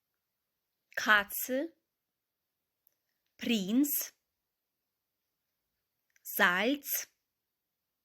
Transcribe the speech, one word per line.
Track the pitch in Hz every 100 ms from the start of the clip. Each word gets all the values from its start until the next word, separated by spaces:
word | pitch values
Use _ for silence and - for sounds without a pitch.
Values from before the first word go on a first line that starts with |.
| _ _ _ _ _ _ _ _ _ -
каце, | 254 208 202 - - 254 330 - _ _ _ _ _ _ _ _ _ _ _ _ _ _ _ -
принц, | - 226 185 240 294 - - _ _ _ _ _ _ _ _ _ _ _ _ _ _ _ _ _ _ _ _ _
зальц, | - - 196 180 226 285 - - - _ _ _ _ _ _ _ _ _